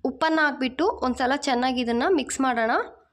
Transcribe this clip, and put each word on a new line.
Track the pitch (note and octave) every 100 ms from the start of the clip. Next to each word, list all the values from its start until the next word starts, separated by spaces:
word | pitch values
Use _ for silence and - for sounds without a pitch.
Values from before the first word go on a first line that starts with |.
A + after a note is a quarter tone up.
ಉಪ್ಪನ್ನು | C4+ - D#4+ D#4+
ಹಾಕ್ಬಿಟ್ಟು | D4+ C#4+ C4 B3+ F#4
ಒಂದ್ಸಲ | C5 B3+ A#3+ B3 C#4+
ಚೆನ್ನಾಗಿ | C#4+ B3 B3+ B3
ಇದನ್ನು | A#3 A#3 D#4
ಮಿಕ್ಸ್ | F4 B3 -
ಮಾಡೋಣ. | C4+ A#3 A3+ D4+ - - _